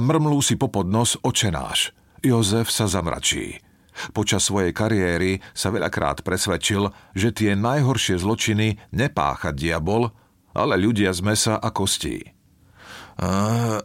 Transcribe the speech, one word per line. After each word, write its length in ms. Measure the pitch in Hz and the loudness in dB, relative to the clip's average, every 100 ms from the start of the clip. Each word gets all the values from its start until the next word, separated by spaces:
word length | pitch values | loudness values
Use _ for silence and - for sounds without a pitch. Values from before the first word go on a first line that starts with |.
mrmlú 400 | 123 160 151 143 | 4 4 4 2
si 160 | - 107 | 2 0
popod 240 | 131 101 | 0 0
nos 320 | 90 110 117 - | 0 2 0 0
Očenáš. 720 | 131 - 107 73 62 - - - _ - | -2 0 0 -2 -4 -4 -4 -6 _ -2
Jozef 480 | 135 117 101 113 113 | 2 4 4 2 0
sa 240 | - 107 | 0 0
zamračí. 720 | 92 82 - - 139 90 - - _ _ - - | 0 -2 -2 -2 -2 -6 -12 -20 _ _ -14 -6
Počas 360 | - 101 98 - | -2 0 0 0
svojej 280 | 98 90 82 | 0 0 0
kariéry 640 | 110 107 90 85 92 95 - - | 0 2 2 2 0 -2 -6 -4
sa 160 | 98 | -2
veľakrát 520 | 104 82 - 76 73 - | -2 -2 0 -2 -2 -4
presvedčil, 640 | 92 101 82 - 101 101 - - 95 | -2 0 -2 0 0 -2 -4 -12 -2
že 160 | 113 | -2
tie 240 | 104 107 101 | 0 0 2
najhoršie 640 | 117 147 127 120 - 92 | 2 2 2 2 0 0
zločiny 560 | 95 113 - 107 110 101 - | 0 0 0 2 0 -2 -6
nepácha 640 | 87 143 - 71 67 82 69 | -2 -2 0 -2 -2 -4 -2
diabol, 560 | 82 82 80 113 117 - _ _ _ | -2 -2 0 0 0 -4 _ _ _
ale 240 | - 135 95 | -2 0 2
ľudia 400 | 104 107 98 87 | 2 2 0 0
z 80 | |
mesa 320 | 101 107 117 110 | 0 0 0 0
a 160 | 110 | -2
kostí. 640 | - 98 - 73 53 - _ _ _ _ - - - - - | -2 -2 -2 -4 -8 -12 _ _ _ _ -20 -20 -20 -16 -4
„A 600 | 87 98 107 117 117 107 | -2 0 0 0 0 -2